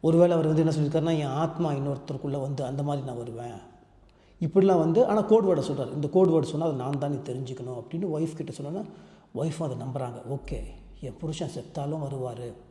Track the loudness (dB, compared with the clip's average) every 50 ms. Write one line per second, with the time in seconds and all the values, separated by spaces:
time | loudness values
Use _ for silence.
0 | 4 4 6 8 8 6 6 4 2 2 4 4 4 4 4 2 0 2 2 0
1 | 2 2 0 0 0 -2 -2 -2 -2 -2 -2 -2 -2 -2 0 -2 -2 -4 -4 -6
2 | -6 -8 -8 -6 -4 -4 -4 -4 -4 -4 -4 -4 -4 -4 -4 -4 -2 -2 -2 -4
3 | -4 -6 -8 -8 -10 -10 -10 -10 -10 -12 -12 -14 -16 -18 -20 -20 -20 _ _ -20
4 | _ _ _ _ _ _ _ -4 -4 2 4 6 6 6 6 6 4 4 6 6
5 | 6 6 4 2 4 6 6 6 8 6 4 2 2 -2 -2 -2 -2 -4 -4 -4
6 | -4 2 6 6 6 8 6 4 2 2 -2 -2 -2 0 -2 -2 -4 -2 -2 -2
7 | -2 -2 -4 -4 -6 -6 -6 -6 -6 -8 -8 -10 -10 -10 -10 -10 -10 -8 -6 -4
8 | -4 -2 -2 -2 -2 -4 -4 -8 -10 -10 -8 -10 -8 -8 -6 -8 -8 -10 -14 -20
9 | -20 -20 -20 -20 _ _ _ -4 -4 -4 -4 -4 -4 -6 -4 -6 -8 -8 -6 -6
10 | -6 -6 -8 -10 -10 -8 -8 -8 -8 -8 -8 -8 -8 -10 -14 -18 -20 -20 -20 -14
11 | -14 -14 -12 -10 -8 -8 -6 -6 -6 -6 -8 -10 -12 -10 -8 -8 -6 -4 -4 -6
12 | -6 -6 -6 -6 -6 -8 -8 -10 -12 -12 -14 -16 -20 -20